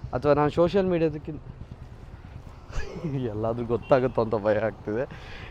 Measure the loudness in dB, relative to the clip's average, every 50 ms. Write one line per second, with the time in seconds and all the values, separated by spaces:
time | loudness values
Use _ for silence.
0 | -10 -6 -6 0 4 4 6 6 4 2 4 4 4 4 4 4 4 4 4 4
1 | 2 2 0 -2 -8 -10 -10 -10 -12 -14 -14 -16 -14 -16 -16 -16 -16 -16 -16 -16
2 | -16 -16 -16 -16 -16 -16 -16 -16 -16 -16 -16 -18 -16 -6 -4 -4 -4 -4 -6 -6
3 | -6 -4 -4 -2 -2 -2 -2 -2 0 0 0 -2 0 0 0 0 4 6 6 6
4 | 6 4 2 2 0 2 0 2 2 4 4 4 2 0 -2 -4 -6 -4 -2 -2
5 | -2 -4 -6 -12 -14 -14 -12 -12 -14 -14